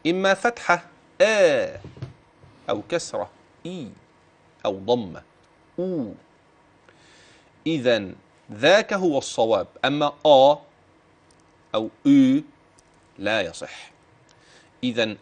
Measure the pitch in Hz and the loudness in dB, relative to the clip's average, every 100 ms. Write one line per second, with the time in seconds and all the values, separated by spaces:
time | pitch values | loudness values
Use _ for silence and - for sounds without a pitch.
0 | 160 180 196 190 - - - 175 - _ | -2 0 0 2 -2 -2 0 0 -2 _
1 | _ - 208 208 175 127 92 - - - | _ 0 2 4 4 2 -2 -8 -18 -18
2 | - - _ _ - _ - 104 - 170 | -18 -20 _ _ -20 _ -8 -8 -6 -8
3 | - 104 - _ _ _ 165 185 107 - | -6 -10 -10 _ _ _ -14 -14 -14 -18
4 | _ _ _ _ _ _ 110 95 98 120 | _ _ _ _ _ _ -8 -6 -2 -2
5 | 95 78 - _ _ _ _ - 185 170 | -4 -14 -20 _ _ _ _ -8 -6 -6
6 | 107 - _ _ _ _ _ _ _ _ | -8 -12 _ _ _ _ _ _ _ _
7 | _ - - _ _ _ 151 160 123 110 | _ -20 -20 _ _ _ -4 -2 0 0
8 | 92 - _ _ - 107 143 202 214 202 | -2 -14 _ _ -20 0 4 4 2 -2
9 | 185 135 - - 113 101 85 - 131 143 | -2 -2 -4 -2 0 0 -4 -6 -4 -2
10 | 147 - 156 135 139 147 - _ _ _ | -4 0 6 8 6 4 -4 _ _ _
11 | _ _ _ _ _ _ _ 110 110 - | _ _ _ _ _ _ _ -6 -6 -2
12 | - - 262 277 302 _ _ _ _ _ | 4 4 4 2 -4 _ _ _ _ _
13 | _ - 101 110 85 - - - - _ | _ -8 -4 -2 -4 -8 -16 -16 -20 _
14 | _ _ _ _ _ - _ _ 127 117 | _ _ _ _ _ -20 _ _ -6 -2
15 | 110 107 | -4 -4